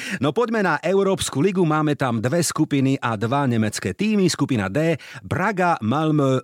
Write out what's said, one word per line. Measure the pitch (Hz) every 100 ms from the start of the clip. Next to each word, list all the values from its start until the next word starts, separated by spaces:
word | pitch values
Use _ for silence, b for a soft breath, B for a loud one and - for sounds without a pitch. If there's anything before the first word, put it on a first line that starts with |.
| B 196
No | 147
poďme | 226 240 226
na | 185 151
Európsku | 165 196 190 190 - 131
ligu, | 185 185
máme | 165 156 151
tam | 143 131 117
dve | 120 170
skupiny | - - 156 139 135 135
a | 123 110
dva | 110 139 139
nemecké | 117 107 - 104
týmy. | 92 208 208 185
Skupina | - 139 123 95
D, | 117 165 165 B B
Braga, | - 147 190 185 180 165
Malmö, | 107 139 156 151 135 131